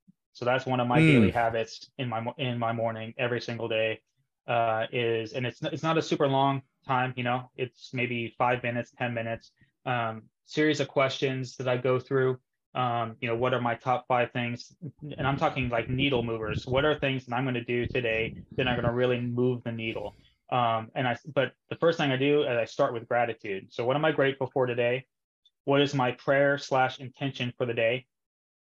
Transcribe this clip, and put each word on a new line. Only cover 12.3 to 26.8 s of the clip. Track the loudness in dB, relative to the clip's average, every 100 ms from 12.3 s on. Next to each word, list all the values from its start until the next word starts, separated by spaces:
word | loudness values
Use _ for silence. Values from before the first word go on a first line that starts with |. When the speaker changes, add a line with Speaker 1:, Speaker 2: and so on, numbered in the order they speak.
| 0 _ _ _
Speaker 1:
Um, | -4 -2 -2 -4 -4
you | -4
know, | 0
what | 0
are | 0
my | 0
top | -2 -2 -2 0
five | 0 0
things? | -2 -4 -6 -12 -18 -18 -14 -12 -4
And | -2
I'm | 0
talking, | 0 0 -2
like, | -2 0
needle | 0 2 2
movers. | 0 -4 -4 -6 -2
What | 2 2
are | 2
things | 0 -2 -4
that |
I'm | -4
gonna | -2 -2
do | -2 -2 -2
today | -2 0 0 -2 -8 -8 -2
that | 0
are |
gonna | 0 0
really | 2 2 0
move | -2 0 0 0
the | -6
needle? | -6 -6 -6 -8 -12 _ _ -4
Um, | 0 2 0 -4
and | -2 -2
I, | -2 -2
but | -2 -2 -4 _
the | 0
first | 2 2
thing | 0
I | 2
do | 4 4
is | 2
I | 0
start | -2 0 0
with | -2 -2
gratitude. | 0 0 -2 -8 -8 -8
So | -4
what | 0 2
am |
I | 2
grateful | 2 2 0 -2
for | 0 0
today? | 0 0 0 -6 _ _ _ _ _
What | 0 2
is | 2
my | 2 0
prayer | 0 0 4 4 2
slash | 0 2